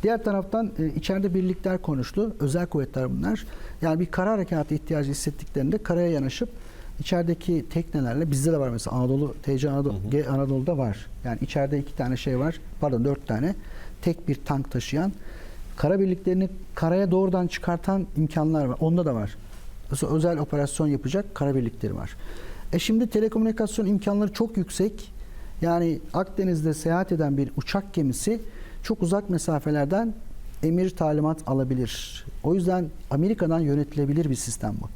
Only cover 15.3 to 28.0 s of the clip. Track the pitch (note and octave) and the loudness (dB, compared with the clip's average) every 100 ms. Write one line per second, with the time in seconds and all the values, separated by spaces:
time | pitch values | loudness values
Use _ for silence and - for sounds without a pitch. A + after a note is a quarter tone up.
15.3 | - - - - - D3 F#3+ F#3+ F3+ F#3+ | -10 -12 -12 -10 0 2 4 4 2 2
16.3 | F#3 F#3+ - - - E3 F3+ G3 F#3 F#3+ | 2 2 -2 -10 -2 2 4 4 4 4
17.3 | F3+ F3 - - E3+ - G3 F3 - D#3 | 2 0 -2 -2 0 2 0 0 0 0
18.3 | - D3+ D#3 C3+ A#2+ D#3+ E3+ D#3+ A#2 A#2 | 2 2 4 2 2 2 4 2 0 -2
19.3 | - - - - - - C#3 - D#3+ E3+ | -6 -14 -12 -12 -12 -6 -2 0 2 2
20.3 | E3 D3 D3 C#3+ - D#3 C#3 C3+ F#3 G#3 | 2 0 0 0 2 2 2 0 -2 -2
21.3 | - C#3 C3+ A#2 - G#2+ - - - - | -2 2 2 0 -2 -4 -4 -8 -8 -8
22.3 | - - - - E3+ - A3 A#3 G#3+ A3 | -8 -10 -8 -2 0 2 2 4 2 2
23.3 | A3 A3 A3 G#3+ A3 G3+ G3+ G3+ G3+ G#3 | 2 2 2 0 0 2 2 2 2 0
24.3 | - A3+ A3+ F3 - G3+ G#3+ - - - | 0 0 0 -2 0 0 0 -12 -12 -12
25.3 | - - - E3+ E3+ E3+ D3+ - D#3+ F#3+ | -12 -10 -2 2 4 2 0 -2 -2 -2
26.3 | - F#3+ E3 D#3 D3+ E3 E3+ F#3+ E3 D3+ | 0 2 2 2 0 2 0 2 0 2
27.3 | C#3 C#3 - - G3+ G3 - | 2 0 -2 -2 -2 -2 0